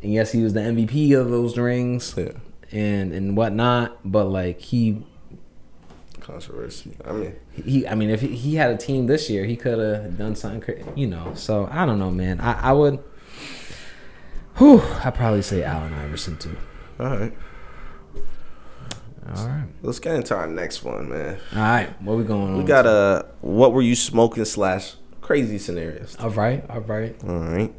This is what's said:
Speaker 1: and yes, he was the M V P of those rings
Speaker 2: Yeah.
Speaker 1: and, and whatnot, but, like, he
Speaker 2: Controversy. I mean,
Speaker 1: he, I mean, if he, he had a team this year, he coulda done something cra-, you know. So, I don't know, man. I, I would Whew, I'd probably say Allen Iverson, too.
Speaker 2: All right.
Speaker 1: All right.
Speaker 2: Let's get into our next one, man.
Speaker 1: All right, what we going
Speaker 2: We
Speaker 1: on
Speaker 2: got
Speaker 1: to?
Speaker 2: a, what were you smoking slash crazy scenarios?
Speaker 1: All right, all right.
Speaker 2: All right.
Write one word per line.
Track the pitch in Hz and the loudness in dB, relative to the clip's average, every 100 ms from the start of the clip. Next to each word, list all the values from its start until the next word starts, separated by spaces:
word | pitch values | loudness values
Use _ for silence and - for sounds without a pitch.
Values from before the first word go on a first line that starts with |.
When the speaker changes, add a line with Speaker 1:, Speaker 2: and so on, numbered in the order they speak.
Speaker 1:
and | 101 | 0
yes, | 107 110 | 0 2
he | 117 | 2
was | 113 | 2
the | 104 | 2
M | 107 117 | 0 2
V | 110 | 2
P | 139 151 139 | 4 6 6
of | 123 | 4
those | 120 120 120 | 2 0 0
rings | 120 123 123 123 - - | 0 0 0 -2 -4 -6
Speaker 2:
Yeah. | 85 - - - - | -6 -8 -14 -18 -10
Speaker 1:
and, | 107 104 101 95 | -2 0 0 -2
and | 85 98 98 | -4 -2 0
whatnot, | 113 101 120 123 117 - 98 | 0 2 2 2 0 -6 0
but, | 101 98 | 2 2
like, | 95 90 87 | 0 -2 -4
he | - 123 113 107 - - - - - - - - - - - - | -2 2 2 0 -6 -18 -20 -18 -18 -18 -20 -20 -20 -20 -16 -14
Speaker 2:
Controversy. | - - - - 60 - - - - | -14 -14 -12 -10 -10 -12 -14 -14 -8
I | |
mean, | 107 104 101 - | -6 -6 -10 -14
Speaker 1:
he, | - - 135 - | -10 0 0 2
I | 110 | 0
mean, | 107 | 0
if | 110 | 0
he, | 123 | 0
he | 120 131 156 | -4 -2 2
had | 135 | 2
a | 113 | 0
team | - 135 120 | -2 -2 2
this | 151 - | 0 0
year, | 104 | -2
he | 98 117 | -2 -2
coulda | 127 113 107 107 104 85 | -2 0 0 -2 -4 -4
done | 107 107 | -4 -4
something | 110 110 | -6 -8
cra-, | 110 - - - | -8 -8 -8 -4
you | 131 | -4
know. | 85 85 - | -4 -8 -10
So, | - 107 101 | -2 -2 0
I | 143 175 | 0 0
don't | 107 | 2
know, | 95 | 0
man. | 90 92 92 | 0 0 0
I, | 117 113 127 | -2 0 2
I | |
would | 135 147 135 - - - - - - - - - - - - - - - - | 4 4 2 -8 -20 -18 -16 -14 -14 -14 -14 -14 -16 -18 -18 -10 -10 -10 8
Whew, | 277 247 - - | 12 12 10 -2
I'd | 131 | -2
probably | - 117 107 | 0 2 2
say | 98 95 | 2 0
Allen | 80 82 78 | 0 -2 -4
Iverson, | 76 73 78 - 78 | -8 -8 -6 -6 -8
too. | - 82 - - - - | -8 -8 -10 -10 -18 -6
Speaker 2:
All | 123 | -2
right. | 139 202 - - - - - - - - - - - - - - - - - - - - 92 | 0 -2 -4 -10 -12 -14 -12 -12 -12 -12 0 2 2 -4 -8 -12 -14 -12 -12 -14 -14 -10 -6
Speaker 1:
All | 110 | -4
right. | 139 123 - | -4 -6 -8
Speaker 2:
Let's | - - | -8 -6
get | 165 160 | -2 -2
into | 117 98 | 0 -2
our | 80 | -2
next | 82 85 - | -4 -6 -8
one, | 62 55 64 | -8 -6 -6
man. | 69 73 95 - | -6 -6 -8 -6
Speaker 1:
All | 104 | -2
right, | 110 117 95 - | 2 2 0 -6
what | 98 113 | -2 0
we | |
going | 110 104 98 | 0 0 0
Speaker 2:
We | 95 | 0
Speaker 1:
on | 95 | 4
Speaker 2:
got | 139 | 6
Speaker 1:
to? | 123 | 8
Speaker 2:
a, | 107 101 92 - - | 8 6 4 0 -10
what | - 98 127 | -2 6 6
were | 120 | 8
you | 120 120 | 4 2
smoking | - 113 113 117 107 | 2 4 4 4 -4
slash | - 98 92 - - - - | 0 0 0 -4 -14 -16 -12
crazy | - 147 120 104 | 0 0 0 -4
scenarios? | - 87 80 76 - - | -6 -6 -6 -8 -12 -6
Speaker 1:
All | 113 | -4
right, | 104 107 135 - | 0 0 0 -4
all | 117 | -10
right. | 107 110 110 - 95 | -4 -4 -4 -8 -6
Speaker 2:
All | 87 | -4
right. | 82 85 110 | -2 0 -2